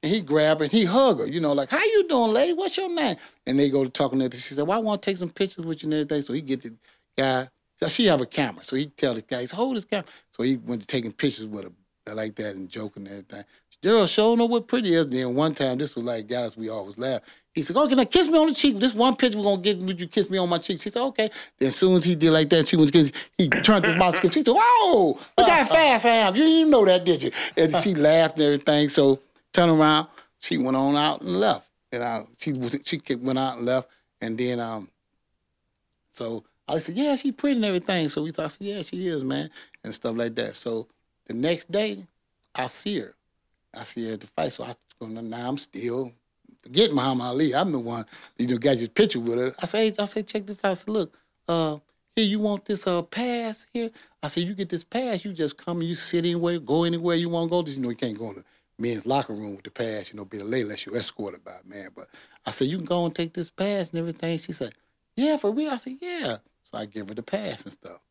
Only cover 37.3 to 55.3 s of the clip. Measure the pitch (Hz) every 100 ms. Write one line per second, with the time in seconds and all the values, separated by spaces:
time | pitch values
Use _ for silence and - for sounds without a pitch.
37.3 | - 285 254 214 180 175 185 151 151 156
38.3 | 160 160 - 202 202 170 180 185 156 131
39.3 | 139 156 - - _ - 110 120 113 117
40.3 | 113 107 104 123 113 - _ _ _ _
41.3 | 117 147 170 - 196 214 196 185 _ _
42.3 | _ _ - 127 - 202 196 104 _ _
43.3 | _ _ _ _ - 110 - 113 107 -
44.3 | - 156 - 120 120 _ _ 113 113 113
45.3 | 117 120 139 - - 120 120 127 _ _
46.3 | _ _ _ - 131 226 147 131 127 123
47.3 | 123 156 127 185 143 117 117 107 - -
48.3 | _ 120 123 139 131 113 - 214 123 117
49.3 | 117 127 - 175 214 220 202 202 214 202
50.3 | 214 196 202 196 185 - 214 165 _ _
51.3 | _ - 170 160 151 _ _ _ - 214
52.3 | 208 208 202 - 202 196 175 170 - 247
53.3 | 240 226 214 - 240 226 - _ _ 147
54.3 | 170 175 196 190 170 - 233 254 196 -